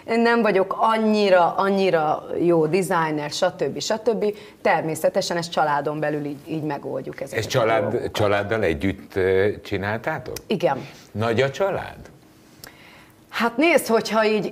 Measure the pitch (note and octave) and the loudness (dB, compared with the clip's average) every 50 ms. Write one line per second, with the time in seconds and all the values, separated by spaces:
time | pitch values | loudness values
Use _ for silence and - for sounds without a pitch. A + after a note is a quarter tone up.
0 | - - A3+ A#3 A#3 A#3 A#3 A#3 G#3+ G#3+ F3+ F#3+ F#3 F#3 - - - A3+ A3 A3+ | -6 -2 0 2 4 4 4 4 4 4 4 2 2 0 0 0 2 2 2 2
1 | A3 G#3+ G#3+ G#3+ G3+ G3 F#3 F3+ E3+ D#3+ - - G3 G3 G3 G3 F#3+ F#3 E3 D#3+ | 2 2 4 4 4 6 6 6 6 4 2 0 0 2 2 2 2 2 2 2
2 | D3+ D3+ - - - - - - E3 F3 E3+ E3 D3+ D3+ E3 G3 F3+ E3+ F#3+ E3 | 2 2 0 -2 -4 -6 -4 0 2 4 4 4 4 2 2 0 0 2 0 0
3 | D#3+ D#3 D3+ D3+ D3 D3 - - F#3+ F3+ E3+ E3+ E3 C#3 C3+ C#3+ - - G#3+ G#3+ | 0 0 -2 -4 -4 -6 -4 0 -2 -2 0 -2 -4 -4 -4 -4 -4 -4 -4 -2
4 | - B3 G#3+ F#3 G#3 G#3 G#3 - - - - - - G#3 F3 D#3+ D#3 D#3+ D#3 D#3 | 0 0 0 0 0 -2 -4 -6 -12 -20 -10 -4 0 2 2 2 0 -2 -4 0
5 | - - - G3 F#3+ - F3 E3+ E3+ E3+ - F#3 D#3 D3+ C#3+ C#3+ C#3+ D3+ D3+ D#3 | -2 0 0 0 -2 -2 -2 -4 -4 -4 -2 0 0 2 2 0 -2 -2 -4 -2
6 | D3+ D3+ D3+ D3 D3 C#3+ D3 C#3 - D#3+ D#3 D#3+ D3+ D3+ C#3+ C#3+ C#3 C3+ C3 C3+ | -2 -2 -2 -4 -4 -6 -8 -10 -10 -8 -8 -6 -4 -4 -6 -6 -8 -8 -8 -8
7 | C3+ D3 D3 - - - - A#2 G#2+ - - B2+ A2 A2 A2+ A2 G#2 G#2+ A#2+ A2+ | -8 -10 -10 -12 -10 -6 -4 -4 -4 0 0 2 2 2 2 2 0 0 -2 -2
8 | - - - - G#2+ G2+ G2+ G2+ G2+ G2+ A2 A2+ G2+ E2+ D#2+ D2 F2+ F#2+ F#2+ - | -4 -4 -2 0 2 2 2 2 0 0 0 0 2 0 0 0 0 -2 -2 -4
9 | - - - G2 F#2 F#2+ F#2+ F#2+ G2 G#2 F2 - - - G#2 F#2 G2 G#2 G#2+ A2+ | -8 -8 -2 0 2 2 4 4 2 2 0 -4 -6 -6 -6 -4 -4 -4 -4 -4
10 | - D#3 D#3 - - - - - - - A3 D#3+ - D#3 C3+ B2 - - - - | -4 -6 -6 -6 -8 -10 -12 -10 -6 -4 -4 0 0 0 0 -2 -6 -14 -16 -20
11 | - - - G#2 A2+ A#2 A#2 A2+ C3 C#3 C3+ - G3 G3 E3 - - - - - | -20 -12 -6 -2 -2 0 2 2 0 0 0 -2 -2 -2 -2 -4 -8 -10 -14 -16
12 | - - - - - - - - - - - - - - - - - - - - | -20 -20 -20 -20 -20 -20 -20 -20 -20 -20 -20 -20 -20 -20 -20 -20 -20 -20 -20 -20
13 | - - - _ - - - - A3+ A#3 A#3 B3+ D#4 E4+ D#4 B3+ B3+ - A3+ G#3+ | -20 -20 -20 _ -20 -10 -6 -2 -2 -2 0 2 2 4 4 4 2 2 0 0
14 | - - G#3 A3+ G#3+ G#3 G#3+ G#3 F3 G3 | 0 0 0 2 2 2 2 0 -2 -2